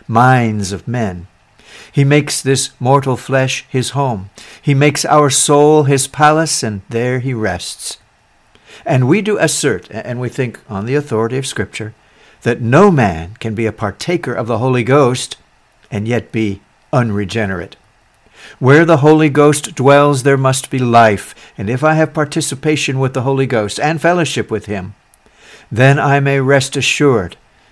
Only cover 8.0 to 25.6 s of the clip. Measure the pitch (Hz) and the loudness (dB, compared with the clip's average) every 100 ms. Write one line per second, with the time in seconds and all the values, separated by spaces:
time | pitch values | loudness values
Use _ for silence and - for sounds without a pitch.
8 | _ _ _ _ _ _ _ - - 135 | _ _ _ _ _ _ _ -14 -4 0
9 | 127 196 208 202 156 - 147 92 - 110 | 2 2 0 0 -2 0 -2 -2 -6 -14
10 | - 123 123 - 123 - - 101 110 139 | -10 -8 -8 -6 -6 -8 -10 -8 -4 -4
11 | 147 110 113 127 135 - 98 - 110 - | -2 -4 -2 -4 -8 -8 -8 -8 -14 -16
12 | _ _ _ _ 120 120 113 139 202 160 | _ _ _ _ -4 -2 2 4 6 4
13 | 107 80 85 110 113 110 110 104 104 - | 2 -2 -8 -10 -8 -4 -4 -4 -8 -6
14 | - 175 - 123 113 117 131 127 117 143 | -6 -6 -4 -6 -4 -2 0 0 2 2
15 | 131 131 - - _ _ _ _ - 104 | 2 0 -8 -14 _ _ _ _ -10 -8
16 | 107 120 - 113 110 95 _ _ - 135 | -4 -4 -4 -4 -4 -6 _ _ -4 -2
17 | 117 104 98 113 104 90 85 - _ _ | -2 -2 -4 -4 -4 -6 -10 -18 _ _
18 | _ _ _ _ - - 127 143 165 160 | _ _ _ _ -20 -2 4 6 6 4
19 | 147 156 156 139 147 147 - - 127 143 | 6 6 4 4 4 2 -4 0 4 6
20 | 147 139 135 139 131 131 - 131 127 117 | 4 2 2 2 2 -2 -4 -4 2 6
21 | 113 101 - - - - 98 123 151 156 | 6 2 -6 -20 -20 -10 -6 -2 0 2
22 | 156 160 147 160 151 135 156 151 - 131 | 0 -2 -4 -4 -6 -4 -2 -2 -2 -2
23 | 131 131 123 135 131 120 104 - 151 165 | -2 -2 -2 -2 0 -2 -2 -4 -4 0
24 | 160 180 170 - - 110 101 101 92 101 | 0 0 -2 -4 -4 -6 -6 -10 -10 -16
25 | _ _ _ _ - - | _ _ _ _ -20 -20